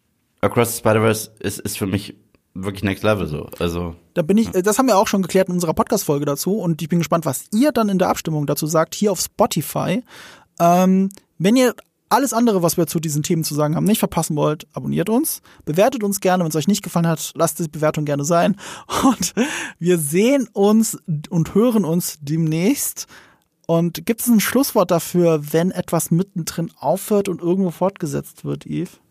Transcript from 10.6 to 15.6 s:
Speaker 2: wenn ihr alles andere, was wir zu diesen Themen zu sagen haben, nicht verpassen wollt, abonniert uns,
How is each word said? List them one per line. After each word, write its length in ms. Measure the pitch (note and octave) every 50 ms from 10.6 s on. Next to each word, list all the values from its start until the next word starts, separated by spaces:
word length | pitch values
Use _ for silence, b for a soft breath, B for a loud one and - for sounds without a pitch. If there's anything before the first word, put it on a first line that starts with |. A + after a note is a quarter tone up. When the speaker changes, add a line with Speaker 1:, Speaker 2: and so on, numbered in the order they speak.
| E3+ E3+ F3 F3+ F#3 F#3 F#3+ F#3+ F#3+ G3 - - _ _ _
Speaker 2:
wenn 180 | - D#3 G3+ A#3+
ihr 180 | C4 B3+ A#3+ - - - _ _ _ _ -
alles 220 | G3+ B3 C#4 A#3+ A3+
andere, 280 | A3+ A#3+ A#3 G3+ F3+
was 160 | E3 D#3+ -
wir 80 | F#3 E3
zu 140 | - - E3
diesen 240 | D#3 D#3+ C#3+ D3+ D3
Themen 200 | - F3 D#3+ D#3
zu 120 | - D3
sagen 200 | D3 D3+ D3 D#3+
haben, 100 | D3 D3+
nicht 120 | F#3 A3
verpassen 380 | - G#3 - - E3+ D#3+ - D#3
wollt, 320 | D3 D3+ D3+ D#3 E3+ - - -
abonniert 360 | C#3+ B2+ C#3 C#3+ D3+ E3+ G#3
uns, 320 | A3+ C4 D#4+ - - - b b b b